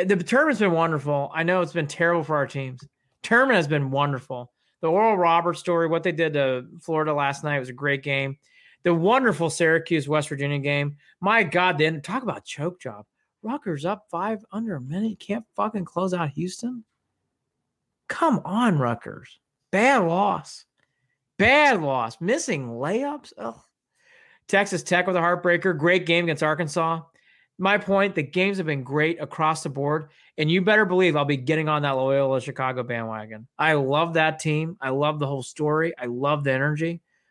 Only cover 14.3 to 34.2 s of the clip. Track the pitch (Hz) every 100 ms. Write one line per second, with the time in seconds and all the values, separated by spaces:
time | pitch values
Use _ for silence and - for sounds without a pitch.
14.3 | 214 220 208 226 156 127 175 220 196 -
15.3 | 214 - - 208 214 170 170 190 180 156
16.3 | 147 180 - 240 247 - _ _ _ _
17.3 | _ _ _ _ _ _ _ - - 330
18.3 | 226 151 202 240 156 123 113 - - -
19.3 | _ _ _ _ 190 247 269 170 175 202
20.3 | 170 - - - _ _ _ _ _ _
21.3 | - 214 285 294 220 147 131 113 - 170
22.3 | 294 294 160 123 117 143 220 285 294 -
23.3 | - 226 226 _ _ _ _ _ _ _
24.3 | _ - 196 196 175 - 180 180 175 170
25.3 | 175 180 170 190 160 160 185 180 170 170
26.3 | 147 156 156 160 170 165 165 - _ _
27.3 | _ _ - 190 202 196 196 202 185 139
28.3 | 180 196 196 160 139 127 147 156 170 151
29.3 | - 156 156 160 139 143 156 151 _ _
30.3 | - 156 180 185 214 202 185 185 151 143
31.3 | 139 127 156 156 151 143 135 131 139 135
32.3 | 131 131 131 131 127 120 117 113 110 107
33.3 | 110 120 - 151 156 131 143 165 165